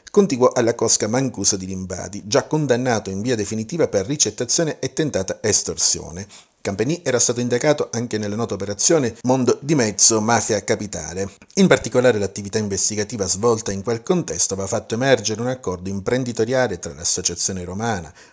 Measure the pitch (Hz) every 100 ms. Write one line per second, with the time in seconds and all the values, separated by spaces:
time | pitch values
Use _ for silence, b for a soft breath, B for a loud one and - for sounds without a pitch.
0 | B - 190 127 127 127 113 117 113 -
1 | 107 123 135 - 98 98 92 95 92 90
2 | 90 98 98 131 - 156 143 120 127 110
3 | - 95 117 113 101 110 110 170 127 101
4 | 95 151 107 - 120 - 156 - 135 -
5 | 151 98 95 - 107 95 - 80 - 80
6 | 76 85 101 B B _ 104 98 117 170
7 | 131 123 - 120 120 120 156 147 - 113
8 | 120 107 107 104 117 98 101 101 - 165
9 | 120 - 127 131 123 - 139 156 110 98
10 | - 110 107 117 - 104 - 104 104 87
11 | 80 87 98 - - - 190 131 - 127
12 | 123 107 95 - 101 110 104 95 - 104
13 | 104 117 92 92 120 110 - 98 110 113
14 | - 180 - 80 - 95 98 110 - 113
15 | 135 120 104 107 123 127 - 90 92 98
16 | 98 123 123 117 113 131 120 87 82 73
17 | 87 - 87 85 - 95 87 95 117 98
18 | 76 - B